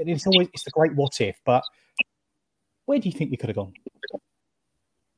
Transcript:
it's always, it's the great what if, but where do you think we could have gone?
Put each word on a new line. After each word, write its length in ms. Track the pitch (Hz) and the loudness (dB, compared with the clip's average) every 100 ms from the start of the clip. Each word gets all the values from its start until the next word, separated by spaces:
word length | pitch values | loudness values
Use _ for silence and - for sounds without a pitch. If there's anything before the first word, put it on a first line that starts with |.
| 160 | -2
it's 200 | 160 190 | -2 2
always, 220 | 185 180 | 4 2
it's 120 | - | -4
the 60 | - | -4
great 240 | 156 160 | 2 2
what 260 | 143 139 - | 4 0 0
if, 160 | 104 - | -4 -2
but 180 | - 123 - _ _ - - _ _ _ _ _ _ _ - | 2 2 2 _ _ -8 -8 _ _ _ _ _ _ _ -2
where 120 | 277 | 0
do 100 | 196 | 0
you 80 | - | -4
think 140 | 147 | -4
we 60 | 120 | -4
could 140 | 113 | -4
have 60 | 107 | -4
gone? 160 | 98 - - - - - _ _ _ _ _ _ _ _ _ | -6 -10 -20 -16 -16 -16 _ _ _ _ _ _ _ _ _